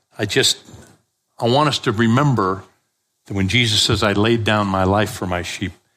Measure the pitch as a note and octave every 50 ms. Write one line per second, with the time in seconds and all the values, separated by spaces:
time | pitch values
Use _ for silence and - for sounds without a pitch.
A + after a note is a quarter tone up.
0 | _ _ _ - A2 A2 - C3+ B2 - - - - - - - - - - _
1 | _ _ _ _ _ _ _ - B2 A#2 B2 C3+ D3+ D3+ B2+ - - C3+ A2+ G#2
2 | A#2 A2+ A2+ B2+ D3 D3 B2+ A2+ G2 F#2 F#2+ F#2+ - - _ _ _ _ _ _
3 | _ _ _ _ _ - - G2 F#2+ F#2 F#2 B2 A#2+ A2+ G#2+ G2 - - A#2+ F#2+
4 | A2 G#2+ G2+ G2+ G#2 A2+ A#2 A#2 A2 A2+ A2 G#2+ G#2 G2 F#2+ F#2+ F#2 F#2+ G2 G#2
5 | G#2+ G2 - - A2 F#2 F2+ F2 F2 - - - - F2+ - _ _ _ _